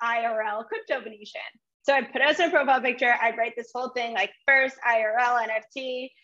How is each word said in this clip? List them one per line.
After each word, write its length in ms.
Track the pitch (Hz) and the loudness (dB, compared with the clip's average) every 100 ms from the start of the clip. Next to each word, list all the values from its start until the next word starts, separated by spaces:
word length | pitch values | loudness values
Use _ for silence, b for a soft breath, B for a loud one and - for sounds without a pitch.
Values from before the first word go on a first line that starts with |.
I 240 | 233 233 233 | -2 -2 -2
R 160 | 220 | -2
L 200 | 214 208 226 | -4 -6 -6
crypto 340 | 453 - 269 | -10 -6 -6
Venetian." 420 | 226 214 208 - - - _ _ | -6 -16 -16 -14 -14 -16 _ _
So 100 | - | 0
I 80 | 277 | 2
put 200 | 233 254 | 0 0
it 80 | 277 | 2
as 100 | 302 | 4
a 100 | 339 | 2
profile 320 | 320 269 262 | 2 4 2
picture. 340 | 247 240 247 240 | 2 0 2 2
I 100 | 233 233 | 2 0
write 180 | 233 233 | -4 -4
this 160 | 233 | -10
whole 160 | 247 254 | -8 -6
thing, 240 | 247 233 | -6 -4
like, 180 | 226 202 - - | -2 -4 -2 2
"First 320 | 269 262 262 247 | 4 4 0 0
I 160 | 226 | 2
R 160 | 214 220 | 2 2
L 200 | 247 240 | 2 2
N 120 | 220 | 0
F 160 | 220 220 | -4 -6
T." 380 | - 262 254 262 - | -8 -8 -8 -10 -14